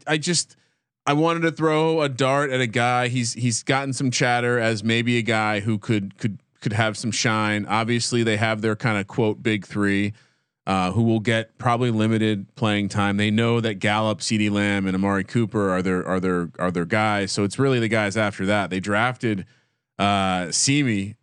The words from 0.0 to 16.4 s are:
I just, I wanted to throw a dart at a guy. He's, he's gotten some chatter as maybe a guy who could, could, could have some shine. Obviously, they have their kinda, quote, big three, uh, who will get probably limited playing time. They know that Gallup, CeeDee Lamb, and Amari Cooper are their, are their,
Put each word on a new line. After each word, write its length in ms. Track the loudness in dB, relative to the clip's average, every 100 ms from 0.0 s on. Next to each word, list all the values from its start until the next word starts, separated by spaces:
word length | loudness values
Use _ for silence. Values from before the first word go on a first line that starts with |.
| -2
I 100 | -2
just, 380 | 0 -2 -4 -12 _ _ _ _ 0
I 60 |
wanted 300 | 2 2 2
to 100 | 0
throw 500 | 0 0 2 2 0
a 60 | -2
dart 420 | 0 0 2 0
at 120 | 0
a 60 | 0
guy. 420 | 2 2 2 0
He's, 240 | 0 -2
he's 280 | -2 -2 -2
gotten 280 | 0 0 0
some 180 | -2 -2
chatter 480 | 0 2 2 2 2
as 280 | 2 0 0
maybe 320 | 0 2 0
a 40 |
guy 380 | 2 0 2 0
who 180 | -2 -4
could, 400 | 0 -2 -2 -6
could, 220 | -6 -6 _ _
could 140 | -4
have 240 | 0 0 -2
some 140 | -4
shine. 560 | -2 0 2 0 -2 0
Obviously, 560 | -2 0 -2 0 0
they 140 | 2 2
have 240 | 0 0
their 140 | -2 0
kinda, 280 | 0 0
quote, 400 | -2 -2 -2 0
big 200 | -2 -2
three, 500 | -4 -2 0 2 -2 -6 _ _ _ _ -4
uh, 260 | 0 0
who 120 | 0
will 160 | 2 2
get 360 | 0 -2 -2 _
probably 320 | -2 0 0
limited 640 | 0 2 2 0 -2 -6 -4
playing 340 | 0 0 0
time. 280 | 0 0 2
They 120 | 0
know 320 | 2 2 0
that 140 | -2 -2
Gallup, 460 | 0 2 0 -2
CeeDee 280 | -2 0 2
Lamb, 380 | 2 2 0 0
and 80 | 0
Amari 280 | 0 0
Cooper 460 | 0 -2 -2 0 0
are 140 | 0
their, 200 | 0 -2 0
are 140 | -2
their, 300 | 0 0